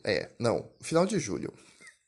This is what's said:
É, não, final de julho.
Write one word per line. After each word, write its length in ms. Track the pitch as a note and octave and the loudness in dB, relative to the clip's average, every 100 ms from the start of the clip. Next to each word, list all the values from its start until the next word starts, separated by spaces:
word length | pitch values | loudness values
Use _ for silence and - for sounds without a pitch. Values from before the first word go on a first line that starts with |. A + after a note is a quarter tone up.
É, 280 | - F2+ - - | -2 0 -2 -2
não, 300 | A#2 F2+ - - | 0 0 -4 -14
final 240 | - D#3+ G3 | -2 2 2
de 140 | G#3 | 0
julho. 340 | A2 D2 - - - - - - | -2 -4 -6 -10 -20 -20 -20 -20